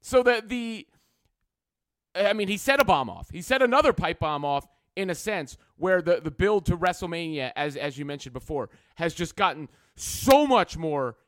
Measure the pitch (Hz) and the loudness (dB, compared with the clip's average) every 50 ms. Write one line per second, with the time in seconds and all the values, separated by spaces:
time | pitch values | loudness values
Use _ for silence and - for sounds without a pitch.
0 | _ - - 262 247 247 240 226 220 214 247 247 233 226 226 214 - _ _ _ | _ 4 2 4 6 6 4 2 0 -6 -8 -6 -6 -6 -10 -10 -14 _ _ _
1 | _ _ _ _ _ _ _ _ _ _ _ _ _ _ _ _ _ _ _ _ | _ _ _ _ _ _ _ _ _ _ _ _ _ _ _ _ _ _ _ _
2 | _ _ _ 180 202 202 208 214 208 190 208 202 - - 269 277 285 - 190 147 | _ _ _ 0 2 2 2 0 0 -2 -2 -4 2 2 4 4 6 6 6 2
3 | 131 110 87 87 - - - 170 175 - 254 262 262 254 240 269 311 - - - | 2 -2 -6 -12 -14 -14 -14 -14 -4 -2 2 4 4 4 4 4 4 4 2 2
4 | - 165 175 - - 156 151 143 143 143 139 139 143 _ _ _ _ _ _ - | 0 -4 -4 -4 -4 -4 -4 -4 -4 -2 -2 -2 -4 _ _ _ _ _ _ -6
5 | 196 185 175 - - 220 214 190 151 131 - - _ _ _ _ 151 185 185 180 | -4 -4 -6 -6 -6 -6 -6 -6 -6 -8 -12 -20 _ _ _ _ -2 0 0 0
6 | 170 165 175 170 156 160 139 _ 170 202 214 202 165 - 175 175 165 180 180 - | 2 0 0 0 0 -6 -4 _ 0 2 2 0 0 -2 -2 0 0 -2 -2 -2
7 | - 175 170 170 170 160 160 147 131 127 - - 147 151 139 - 135 147 135 131 | -6 -8 -6 -6 -6 -6 -4 -4 -6 -6 -4 -4 -6 -4 -4 -6 -6 -8 -6 -8
8 | 147 143 143 143 - 131 123 127 - - 156 143 120 - _ _ _ _ _ - | -10 -10 -10 -12 -12 -12 -14 -14 -12 -8 -6 -6 -6 -8 _ _ _ _ _ -4
9 | 160 170 - - 175 160 - - 202 185 147 151 156 - _ _ _ _ _ - | -4 -4 -4 -4 -8 -8 -4 -2 -2 -2 -2 -4 -12 -16 _ _ _ _ _ -14
10 | - - - - - - 269 285 302 285 262 226 180 - - 156 165 160 151 143 | -10 -10 -8 -2 6 8 8 8 8 6 4 2 2 0 -4 -6 -6 -4 -2 -2
11 | 135 123 113 _ _ | -4 -4 -6 _ _